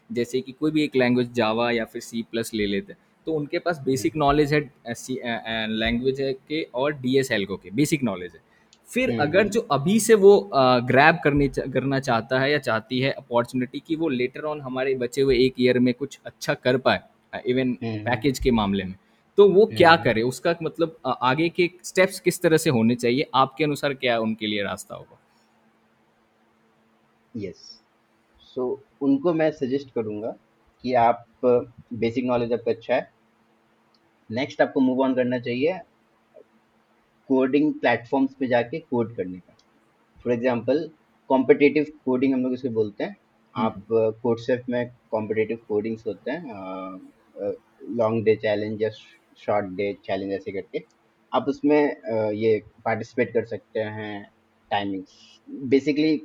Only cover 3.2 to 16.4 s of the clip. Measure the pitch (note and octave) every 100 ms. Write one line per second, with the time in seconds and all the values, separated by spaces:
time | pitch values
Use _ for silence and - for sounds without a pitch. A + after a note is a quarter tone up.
3.2 | - D#3 C#3+ E3+ E3+ D#3+ C3 C3 E3 D#3
4.2 | C#3+ D3 D3 D3+ C3+ _ A#2 A#2 - B2+
5.2 | A#2+ A2+ A2 A2+ A2 A2 A2+ A#2 C3 C3+
6.2 | C3+ C3 - D#3 - A#2+ C#3+ D3 B2+ C3+
7.2 | C3 A2 F#2+ F#2+ F2+ G#2 D3+ D3 A#2+ F#2
8.2 | F2+ - _ _ _ _ - A#3+ B3+ A#2
9.2 | D3 F3+ G#3 A3 - C#3 D3 A3 G#3+ A3
10.2 | G3 G3+ - C3+ C3 B2 B2 B2+ D3+ E3+
11.2 | D3+ C#3+ C#3 C3+ C3+ B2+ C3 C3+ C3+ A2+
12.2 | A2 C3 C3+ D3 B2+ A2 - B2+ C3 -
13.2 | - A#2+ A#2 C3 B2+ C#3+ - D#3+ E3 B2
14.2 | B2+ D3 D3+ D3+ C3+ B2+ C3+ C3 A#2+ -
15.2 | C3+ B2 C3 B2+ B2 B2 B2 A#2+ C#3 -
16.2 | A#2+ -